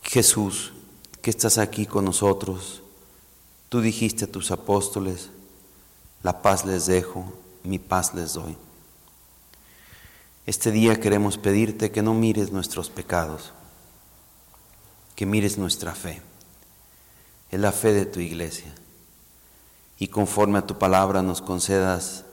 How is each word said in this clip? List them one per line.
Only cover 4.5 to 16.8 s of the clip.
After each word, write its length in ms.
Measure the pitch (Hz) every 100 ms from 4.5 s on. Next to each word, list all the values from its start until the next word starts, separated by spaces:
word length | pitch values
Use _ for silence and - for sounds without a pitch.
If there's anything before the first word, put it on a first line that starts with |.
apóstoles, 800 | 92 - 101 95 104 95 90 - - - - - - - - - _
"La 180 | 90 -
paz 220 | 101 95
les 220 | 95 92 87
dejo, 380 | 92 90 92 92 - - -
mi 160 | 90 92
paz 360 | - 92 85
les 180 | 87 80
doy". 240 | 85 80 78 - - - _ - _ _ _ _ - - - - - - - - - -
Este 260 | 107 117
día 260 | 107 113 110
queremos 400 | 107 104 104 101
pedirte 540 | 101 101 110 110 107
que 100 | 107
no 100 | 107
mires 380 | 110 113 107 95
nuestros 400 | 98 87 - 85
pecados, 600 | - - 87 78 78 - - - - - - - - _ _ _ - _ - - - -
que 100 | -
mires 340 | 101 107 101 101
nuestra 360 | 90 - 82
fe. 280 | - 90 76 - - - - - _